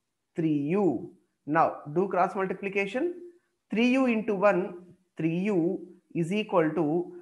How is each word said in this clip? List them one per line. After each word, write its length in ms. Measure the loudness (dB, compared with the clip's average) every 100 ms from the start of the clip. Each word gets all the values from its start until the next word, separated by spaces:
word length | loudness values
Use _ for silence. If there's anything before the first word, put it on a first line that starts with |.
| _ _ _ -2
three 220 | 0 0 0 2
U. 340 | 2 0 -6 -16 _ _ 0
Now 360 | 2 2 0 -4
do 140 | -2 0
cross 280 | 0 0 0
multiplication, 760 | -4 -4 -4 -4 -2 -2 -4 -6 -14 -20 _ _ _
three 200 | 0 2
U 160 | 4 2
into 260 | 0 -2
one, 420 | 2 4 4 0 -8 -18 -20 _ -4
three 200 | -2 0
U 480 | 0 2 0 -2 -8 -20 _ -4
is 180 | -2
equal 380 | -2 0 2 2
to 440 | 2 0 0 -2 -10